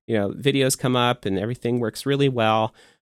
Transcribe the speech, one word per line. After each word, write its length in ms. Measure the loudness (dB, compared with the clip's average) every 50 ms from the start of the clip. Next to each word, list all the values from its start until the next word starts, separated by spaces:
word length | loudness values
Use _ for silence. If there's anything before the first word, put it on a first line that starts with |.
| _ -2
You 100 | -2 0
know, 120 | 0 -2
videos 440 | -4 -2 0 0 2 2 2 0 0
come 200 | 0 -2 0 0
up 300 | 2 2 2 0 -2 -2
and 120 | -4 -2 -2
everything 420 | -2 -4 -6 -6 -4 -2 -2 -2
works 280 | -2 -4 -6 -6 -4 -2
really 220 | 0 2 2 2
well. 440 | 2 2 2 2 4 2 2 -2 -4 _ -20 _ _ _ _